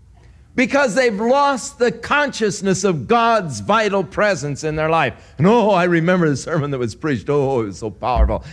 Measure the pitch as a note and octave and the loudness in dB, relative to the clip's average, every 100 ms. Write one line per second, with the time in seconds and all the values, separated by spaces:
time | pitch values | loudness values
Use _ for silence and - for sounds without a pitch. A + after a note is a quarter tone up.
0 | - - - - - - B3+ C#4 C4 G#3+ | -20 -20 -20 -20 -8 -2 0 2 0 2
1 | B3 G3 A#3 C#4 C#4+ B3+ - - A#3+ A3+ | 0 0 0 2 2 0 -6 -2 -2 -2
2 | - C#4+ C#4 - G#3+ - G3 F#3 G3+ D#3 | -2 0 0 -2 -4 -2 -2 0 0 -2
3 | A2+ A#3 A#3 A3 E3+ G#2+ G2 A3 G#3+ G3 | 0 2 4 2 0 -8 0 0 2 -2
4 | F#3 F3 G#3 F3 D3 C3+ D#3 D#3 D#3 E3 | -4 0 0 0 -4 -6 -4 -2 0 2
5 | C3 - - - F3 A#3+ G#3+ F#3 F3+ E3+ | 0 -4 -16 0 4 4 4 2 2 2
6 | E3 F#3 D#3+ C3 - E3 D3 C3+ A#2+ - | 2 2 2 0 -2 -4 -2 -4 -4 -4
7 | D#3 A#2+ A2 C#3+ C3+ C3 G#2 F#2 A2 - | -4 -4 -2 0 0 -2 -4 -6 -10 -6
8 | A#2 A#2 G#2+ G#2 - | -2 2 2 0 -6